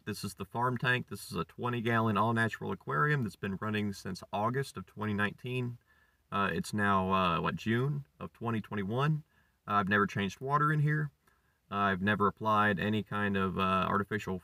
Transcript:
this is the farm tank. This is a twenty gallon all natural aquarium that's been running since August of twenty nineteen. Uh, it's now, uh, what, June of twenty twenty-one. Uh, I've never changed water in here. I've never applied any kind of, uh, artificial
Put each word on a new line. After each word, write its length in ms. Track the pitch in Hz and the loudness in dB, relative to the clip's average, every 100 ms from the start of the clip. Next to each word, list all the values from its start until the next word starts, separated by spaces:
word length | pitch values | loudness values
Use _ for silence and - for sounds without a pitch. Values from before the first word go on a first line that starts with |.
| - | -6
this 180 | 101 | -8
is 100 | 104 | -8
the 120 | - 98 | -10 -8
farm 320 | 117 127 123 | -2 -2 0
tank. 300 | 127 123 - | 2 0 -2
This 200 | 101 - | -12 -6
is 80 | - | -6
a 60 | |
twenty 360 | - - 120 120 | -6 -6 -4 -2
gallon 380 | 113 113 110 101 | 2 2 4 2
all 160 | 110 | 2
natural 380 | 113 110 - 104 | 2 0 -2 -6
aquarium 520 | 98 - 147 147 147 | -6 -2 0 2 2
that's 120 | 107 - | -2 -4
been 220 | 101 95 | -6 -4
running 320 | 107 107 104 | -2 -2 -2
since 300 | 98 95 92 - | -4 -8 -10 -6
August 440 | 101 110 131 135 98 | -2 0 -2 -4 -10
of 80 | - | -14
twenty 280 | 107 107 | -8 -4
nineteen. 640 | 101 101 - 123 127 123 120 _ _ _ _ _ | 0 -2 -2 -6 -4 -4 -8 _ _ _ _ _
Uh, 180 | 101 95 | -2 0
it's 220 | 87 - | -2 -4
now, 400 | 107 101 95 95 | 0 2 2 2
uh, 280 | 95 90 82 | 2 2 2
what, 140 | 82 82 | 0 -2
June 500 | 110 120 139 143 - - | 0 0 0 -4 -8 -14
of 140 | 92 | -14
twenty 260 | - 117 113 | -8 -4 -4
twenty-one. 640 | - 104 98 123 147 151 - _ _ _ - | -4 -6 -2 0 0 0 -4 _ _ _ -2
Uh, 60 | |
I've 160 | 101 98 | 0 2
never 180 | 104 101 | 4 2
changed 340 | 104 98 - | 0 -4 -4
water 320 | 135 147 151 | -2 2 2
in 60 | 151 | 2
here. 320 | 147 151 147 - _ _ _ _ _ | 2 2 -2 -8 _ _ _ _ _
I've 320 | 101 101 92 | 0 2 2
never 260 | 101 101 101 | 2 4 2
applied 520 | - 110 107 104 92 | 2 2 4 4 2
any 240 | 101 107 | 0 0
kind 340 | - 104 101 98 | -2 -2 0 0
of, 200 | 95 90 | 0 0
uh, 40 | |
artificial 800 | 95 95 87 101 98 104 - 92 | 0 2 2 0 -2 -4 -4 -8